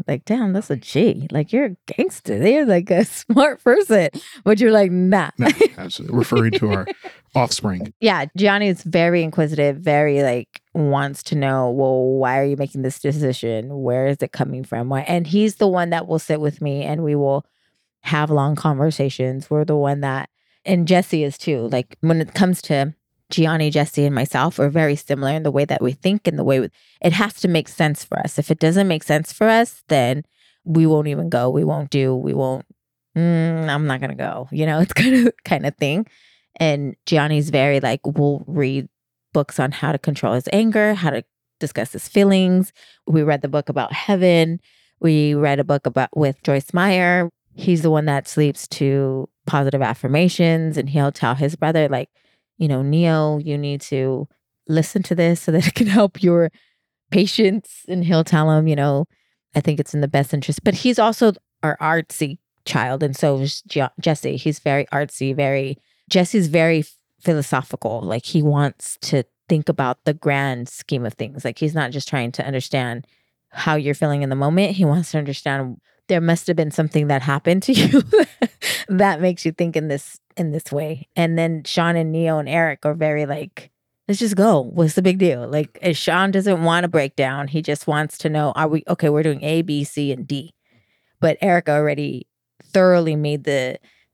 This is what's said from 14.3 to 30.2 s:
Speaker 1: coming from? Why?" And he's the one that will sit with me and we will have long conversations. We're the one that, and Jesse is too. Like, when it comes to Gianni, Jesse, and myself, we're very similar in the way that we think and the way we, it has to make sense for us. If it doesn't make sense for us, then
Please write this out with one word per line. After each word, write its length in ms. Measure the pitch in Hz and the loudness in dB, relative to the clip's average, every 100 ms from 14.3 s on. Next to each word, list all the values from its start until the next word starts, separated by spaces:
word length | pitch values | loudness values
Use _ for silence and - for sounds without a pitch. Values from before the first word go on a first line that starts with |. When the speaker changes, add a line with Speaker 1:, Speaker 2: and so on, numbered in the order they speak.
Speaker 1:
coming 320 | - 139 131 | -4 -6 -6
from? 260 | 127 113 123 | -8 -6 -4
Why?" 120 | 135 | -4
And 260 | 147 175 160 | -2 -2 0
he's 300 | 196 214 - | 2 0 2
the 100 | 202 | 0
one 240 | 180 170 | 2 0
that 160 | 170 175 | -2 -2
will 100 | 160 | -4
sit 240 | - 151 | -2 -2
with 200 | 147 147 | -2 -4
me 180 | 147 139 | -6 -4
and 220 | 143 151 | -4 -4
we 100 | 160 | -2
will 320 | 147 139 139 - _ _ _ _ _ | 0 0 -2 -4 _ _ _ _ _
have 300 | - 151 151 | -4 -2 0
long 240 | 151 139 147 | 0 0 0
conversations. 960 | 156 139 151 147 139 - 127 131 - | -2 0 0 0 -4 -2 -4 -4 -4
We're 140 | 151 151 | -2 0
the 100 | 151 | 0
one 260 | 143 143 | 0 -2
that, 280 | 139 135 139 _ _ _ - | -4 -6 -8 _ _ _ -2
and 220 | 185 170 | 0 4
Jesse 360 | 180 180 160 | 2 2 0
is 140 | 143 - | -2 -4
too. 300 | - 139 113 | -4 -2 -2
Like, 240 | 127 123 - | -2 -4 -2
when 200 | 160 165 | 0 0
it 120 | 156 | 0
comes 260 | - 185 175 | 0 0 0
to 320 | - 143 139 151 _ _ _ | -2 -2 -2 -6 _ _ _
Gianni, 400 | - 160 160 151 | 0 0 2 0
Jesse, 360 | 151 147 - 143 | 0 0 0 0
and 100 | 135 | 0
myself, 420 | 135 131 147 - | -2 0 -2 0
we're 120 | 143 | 0
very 260 | 165 156 143 | 2 0 0
similar 360 | - 139 135 | -4 -4 -2
in 100 | 156 | -2
the 80 | 156 | -2
way 140 | 135 147 | -2 0
that 160 | 139 | -2
we 100 | 127 | -2
think 360 | 135 185 208 - | -2 -2 0 -2
and 120 | - | -2
the 60 | - | 0
way 160 | 135 | 0
we, 80 | 113 - _ _ | 0 -8 _ _
it 100 | 175 | 0
has 220 | 180 - - | 2 -2 -2
to 80 | 180 | 0
make 180 | 165 - | 0 -2
sense 380 | - 156 147 - | -2 -2 -2 -6
for 120 | - | -6
us. 200 | - - | -4 -4
If 100 | 147 | -2
it 100 | 160 | 0
doesn't 280 | 160 180 196 | 2 2 2
make 160 | 156 | 0
sense 300 | - 151 160 | 0 -2 -2
for 160 | - 220 | 0 2
us, 340 | 226 233 - - | 4 0 -4 0
then 340 | 151 120 131 | 0 2 -2